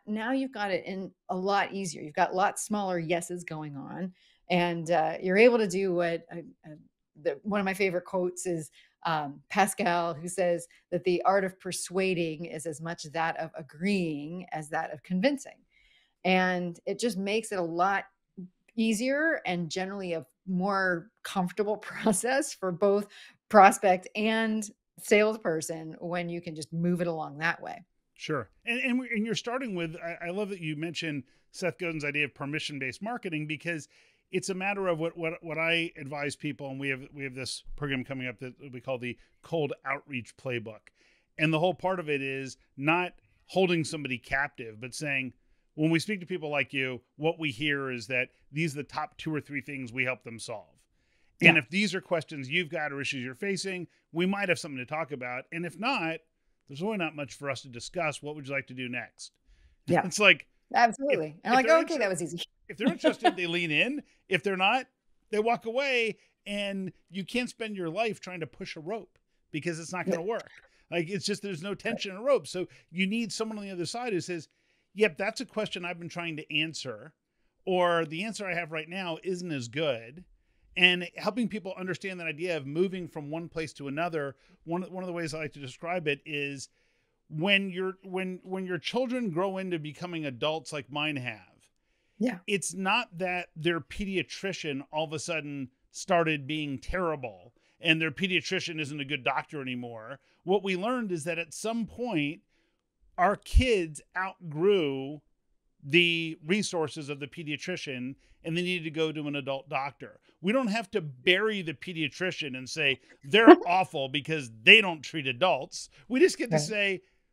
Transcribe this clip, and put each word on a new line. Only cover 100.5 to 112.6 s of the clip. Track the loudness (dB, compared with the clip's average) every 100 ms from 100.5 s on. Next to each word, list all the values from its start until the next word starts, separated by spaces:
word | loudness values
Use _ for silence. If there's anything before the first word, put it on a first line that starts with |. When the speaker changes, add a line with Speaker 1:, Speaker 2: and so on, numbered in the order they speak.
| 2
Speaker 2:
we | 2 -2
learned | 0 -2 -2
is | -4
that | -2 -4
at | -6
some | -6 -4 -2 -4
point, | -4 -2 0 0 -4 _ _ _ _ _ _ _ 2
our | 4 4
kids | 4 6 8 6 2 -6 -10 -6
outgrew | -6 -6 -10 2 4 6 4 -2 -6 -10 _ _ _ _ _ _
the | 2 4 4 2 -2 -6
resources | -2 0 0 -2 -2 -4 -8
of | -8
the | -8
pediatrician | -10 -8 -6 -6 -6 -6 -6 -8 -10 _ _
and | -4 -2
they |
needed | 0 -2
to | -4
go | -2 -2
to | -2 -4
an | -6
adult | -4 -6 -4
doctor. | -6 -6 -8 -18 -18 _ _
We | 2
don't | 2 2
have | 0 -2
to | -4
bury | -4 -2 4 4 4 -2
the | -4
pediatrician | -8 -8 -4 -4 -2 -4 -4 -6
and | -8